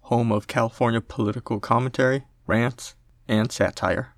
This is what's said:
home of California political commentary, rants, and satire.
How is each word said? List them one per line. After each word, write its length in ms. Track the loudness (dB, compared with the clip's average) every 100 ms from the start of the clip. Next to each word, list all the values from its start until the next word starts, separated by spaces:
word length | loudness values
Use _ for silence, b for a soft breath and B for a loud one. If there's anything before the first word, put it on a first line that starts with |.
home 280 | 0 0 2
of 140 | 0 0
California 560 | 0 -2 0 0 0
political 580 | -4 -2 -2 -2 -4 -6
commentary, 680 | 0 0 0 0 2 0 -4 _ -2
rants, 480 | 0 0 -4 -16 -20 _ _ -2
and 240 | 0 0
satire. 600 | 0 -2 0 -2 0 -4